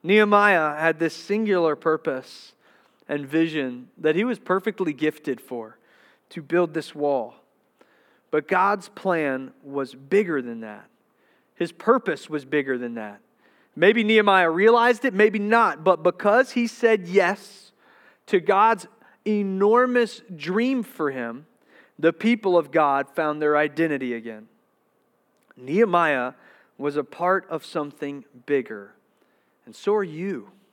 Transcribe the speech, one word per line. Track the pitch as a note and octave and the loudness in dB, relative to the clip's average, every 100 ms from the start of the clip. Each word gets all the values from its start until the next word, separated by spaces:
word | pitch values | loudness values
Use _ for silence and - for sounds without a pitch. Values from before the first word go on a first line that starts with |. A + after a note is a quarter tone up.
Nehemiah | E3 G#3+ G#3 G#3 G#3 F3+ D#3 D3+ | 4 4 6 4 4 4 0 0
had | E3 D#3 | -2 0
this | D#3+ | -4
singular | - - G#3 G#3+ F#3 E3 D3 | -4 -6 -2 0 0 0 0
purpose | E3 D3 D#3 C3 - - - _ _ _ _ _ - | -2 -2 -4 -8 -12 -20 -20 _ _ _ _ _ -10
and | D3 C3+ | -8 -2
vision | D#3 E3 D#3 C3 B2 B2+ _ | 0 0 -2 -6 -8 -18 _
that | D#3 D#3+ | -2 0
he | |
was | A#3+ A#3 | -2 -6
perfectly | - G3+ A3 - F3 | -4 -4 -4 -4 -6
gifted | C3+ D3+ - - A#2+ | -2 -4 -4 -8 -8
for, | - B2 A2 _ _ _ _ _ _ | -10 -12 -12 _ _ _ _ _ _
to | - | -16
build | D3 E3+ E3+ | -4 -2 0
this | D#3 - | -4 -10
wall. | D3+ D3 C3+ A2+ _ _ _ _ _ _ _ _ _ _ | -6 -2 -2 -6 _ _ _ _ _ _ _ _ _ _
But | D3+ C#3+ | -6 -2
God's | F#3 G3 G3+ - | 0 2 0 -8
plan | - F#3+ E3+ D3 C3 C3+ _ | -8 -4 -2 -2 -4 -10 _
was | C#3+ C#3 C3 | -10 -8 -8
bigger | C3 C#3 G3 F#3+ D3 | -12 -2 0 0 -4
than | B2 A2+ | -6 -12
that. | A2 G#2 - _ _ _ _ _ _ | -14 -18 -20 _ _ _ _ _ _
His | _ E3+ | _ -8
purpose | - - B3+ F#3+ D3 - | -4 0 0 0 -8 -6
was | D3+ | -10
bigger | C3 D3 C3+ B2+ | -2 -2 -2 -6
than | A#2+ | -6
that. | A#2 G#2+ G#2 _ _ _ _ _ - | -10 -12 -16 _ _ _ _ _ 2
Maybe | F3+ A3+ | 4 4
Nehemiah | G#3+ A3 G#3 F#3+ E3+ | 4 4 4 4 2
realized | E3 G#3+ A#3 A#3+ A#3+ | 4 4 4 4 2
it, | C4 | -2
maybe | F#3+ A3 G#3 | 2 2 2
not, | G#3 A#3 G#3+ D#3 | 0 2 2 0
but | E3 E3+ | 0 2
because | E3+ - G#3 A3+ C4 | 0 0 2 2 2
he | A#3+ A#3 | -2 -4
said | - A#3 G#3+ F3 | 0 0 0 2
yes | F#3+ F3+ G3 - - - _ _ _ _ _ - | 0 0 -4 -12 -20 -20 _ _ _ _ _ -4
to | F#3+ | -2
God's | E3 F#3+ A3 A3 - _ _ _ - | 2 4 4 2 -6 _ _ _ -4
enormous | G#3 G3 F#3+ G3+ A#3+ B3+ B3 A#3 - - | -2 -2 0 4 4 4 0 -2 -6 -18
dream | E3 D3 F#3+ B3 C4 | -12 -4 -2 0 -2
for | G#3 - D3+ | -6 -6 -6
him, | C3+ A#2 A#2+ D#3 _ _ _ _ - | -4 -10 -12 -18 _ _ _ _ 0
the | D#3+ | 0
people | E3 A3 A#3 G#3 F3 | 2 -2 0 2 0
of | D3 | 2
God | D#3+ D3 C#3 C#3 | 0 2 0 -2
found | - D#3 D3+ | -4 -4 -2
their | D3+ D3 | 0 2
identity | D3+ C#3+ E3 C#3+ B2+ | 0 -2 -2 -2 -6
again. | A#2 A2+ A2 A2 _ _ _ _ _ _ _ _ _ _ - | -8 -10 -16 -20 _ _ _ _ _ _ _ _ _ _ -20
Nehemiah | B2+ F3 A3+ F3 D#3+ C3+ B2 C3 _ _ _ - | -4 0 2 2 2 0 -4 -10 _ _ _ -8
was | C#3+ C#3+ | -6 -4
a | |
part | C3+ - F3 F#3+ F3+ | -8 -4 -2 -2 -2
of | D#3+ - | -10 -8
something | E3 D3 - C#3+ C#3+ - B2+ - | -8 -8 -10 -12 -12 -18 -20 -2
bigger, | C#3+ A#2 G#2+ G2 _ _ _ _ _ _ _ - | -2 -2 -14 -18 _ _ _ _ _ _ _ -20
and | - | -6
so | - | -2
are | G#3+ | -2
you. | F#3+ D#3 G3 D3+ G2 _ _ | -2 -8 -8 -8 -12 _ _